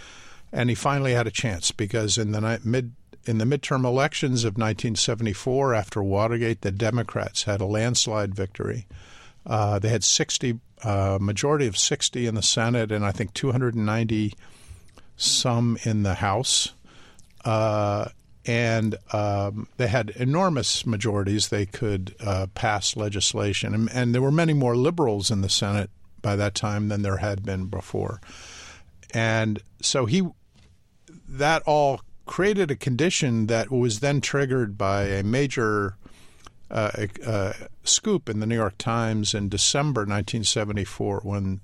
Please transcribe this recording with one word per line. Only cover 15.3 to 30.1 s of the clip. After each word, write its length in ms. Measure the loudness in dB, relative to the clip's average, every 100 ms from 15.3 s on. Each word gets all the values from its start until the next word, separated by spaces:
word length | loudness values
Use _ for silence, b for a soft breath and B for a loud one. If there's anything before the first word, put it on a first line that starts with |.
| 2 2 2 2 2
in 220 | 0 2
the 100 | 2
House. 580 | 2 2 0 0 0 -2 -6 B B B B B -8
Uh, 640 | -2 2 2 2 0 0 -4 -10 -20 -12 -2
and, 460 | 0 2 2 0 -2 -4
um, 540 | -2 0 0 -2 -4 -8 -4
they 120 | 0
had 220 | 0 -2
enormous 760 | -2 0 2 2 2 0 -2 -2
majorities. 640 | -2 0 0 0 0 0
They 180 | -2 -2
could, 480 | -2 -2 -2 -4 -6
uh, 260 | -4 -2 -4
pass 420 | -2 0 0 -2 -2
legislation. 800 | -4 -2 -2 0 -2 -2 -2
And, 160 | 0 0
and 220 | 0 2
there 80 | 2
were 80 | 4
many 220 | 4 4
more 240 | 4 4 4
liberals 560 | 2 2 2 2 2
in 80 | 0
the 80 | 2
Senate 420 | 0 2 0 -2 -8 -20 -6
by 140 | -2 0
that 180 | 0
time 340 | 0 -2 0 0
than 140 | 0
there 140 | 0 0
had 280 | -2 -2
been 200 | -4 -4
before. 560 | -4 -6 -6 -4 -4 -6 B B B B B B B -20 -6
And 480 | -2 2 2 0 -2 -8 -6
so 260 | -2 0
he, 220 | 2